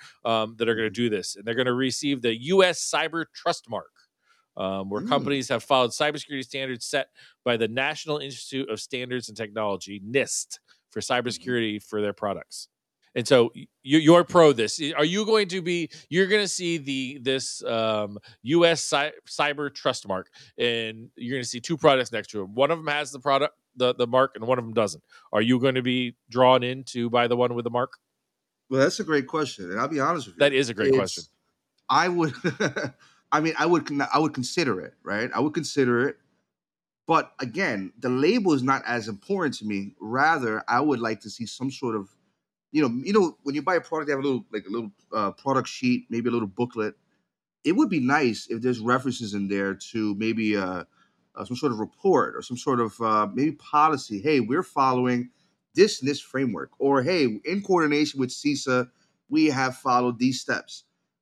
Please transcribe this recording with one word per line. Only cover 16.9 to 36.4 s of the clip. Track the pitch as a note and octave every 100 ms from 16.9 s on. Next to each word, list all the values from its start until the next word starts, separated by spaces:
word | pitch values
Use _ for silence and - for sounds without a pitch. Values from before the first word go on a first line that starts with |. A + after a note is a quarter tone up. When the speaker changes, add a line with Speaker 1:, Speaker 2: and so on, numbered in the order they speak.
| C3+ C3 C#3+
Speaker 1:
this, | B2 C3 A#2+ -
um, | B2 A#2 A2 G#2+ G#2 G#2 - -
U | A#2 E3+
S | E3+ E3
cy-, | - D3 D3+ - -
Cyber | - D3 C#3+ C#3+
Trust | - C3+ B2 G#2
Mark, | F#2 - - - -
and | A#2+ A#2 A2+ A2 A#2 -
you're | A#2+ C3+
gonna |
see | A#2+ B2
two | B2 D#3
products | D#3 C3+ B2
next | A2 G2+
to | G#2+
it. | F#2+
One | A2 C#3+
of | E3
'em | D#3
has | D3 C#3
the | C3+
product, | C#3+ C#3 C#3+ - _ -
the, | B2 B2
the | A#2+
mark, | B2+ C3+ G#2+
and | A2+
one | B2+
of | A#2
'em |
doesn't. | A2+ G#2 D#2+ _ - _
Are | G#2+
you | A2+ B2+
gonna | C3 B2+
be | B2 B2+ B2 - _
drawn | A#2+ B2+ B2+
in | B2 C3 C3
to | B2+ A#2+
buy | A#2+ A#2+
the | A#2+
one | B2 A#2+
with |
the | A#2+
mark? | A#2+ B2 - _ _ _ _ _ _ _
Speaker 2:
Well, | C3
that's | C3+ -
a |
great | D#3+ D3 C3
question, | D#3 C#3 - F2
and | G2+
I'll | C3+
be | D#3
honest | C#3+ E3+ B2
with | E2+
you. |
Speaker 1:
That | C#3+
is | C3+ A#2
a | A#2
great | A2
Speaker 2:
It's, | C3+
Speaker 1:
question. | F#2+ - - _ _ _ _ _ -
Speaker 2:
I | C#3 F3
would, | F3 D#3+ - F3 C#3 F3+ C#3+
<laughs> | C#3+ - _ _ _
I | D3+
mean, | D#3+ C#3
I | D#3
would | E3 D3
con-, | C#3+ C3
I | D3
would | D#3 C#3+
consider | B2 - D3 F#2
it, | D2+ -
right? | E2+ G#2 A#2+
I | G#2+
would | D3 D3+
consider | C#3 D3 B2+ A#2+ C3
it. | - _ _